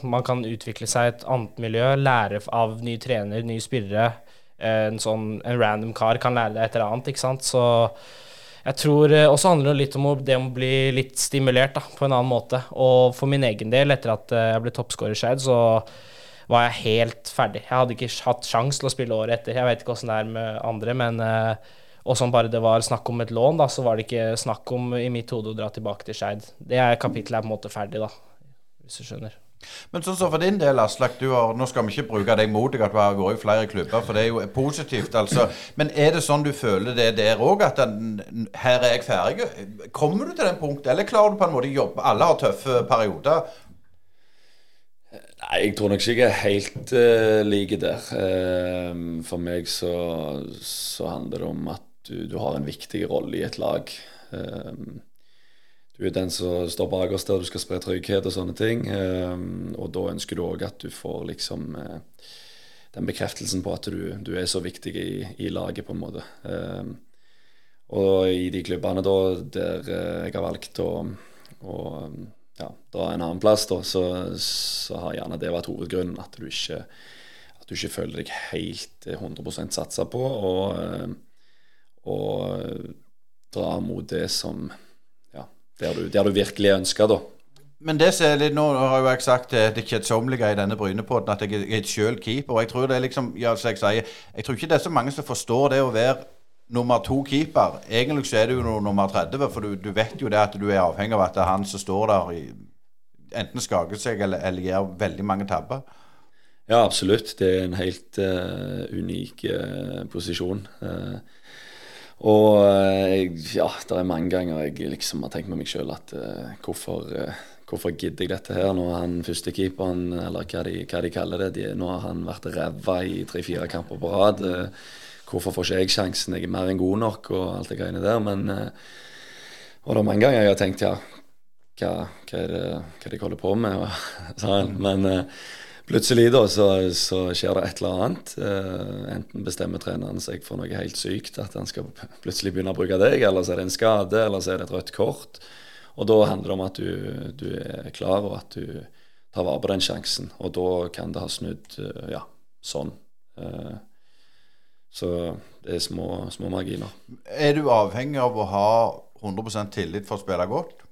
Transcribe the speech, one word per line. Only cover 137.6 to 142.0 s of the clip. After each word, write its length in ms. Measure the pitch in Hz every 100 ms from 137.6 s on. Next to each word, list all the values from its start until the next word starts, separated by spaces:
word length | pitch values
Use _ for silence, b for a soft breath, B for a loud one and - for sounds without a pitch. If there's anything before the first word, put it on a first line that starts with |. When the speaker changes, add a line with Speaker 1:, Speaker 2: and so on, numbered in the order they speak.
| 87
Speaker 3:
et 120 | -
eller 180 | 95 92 117
annet. 260 | 170 - -
Eh, 600 | 104 98 95 92 98 101 98
enten 320 | 95 - - 98
bestemmer 320 | - 87 87
treneren 400 | - 92 98 95
seg 240 | - 90
for 160 | - 95
noe 80 | 90
helt 260 | 92 92 -
sykt, 380 | - 98 - -
at 160 | 98
han 140 | - 98
skal 160 | - 139
p-, 140 | -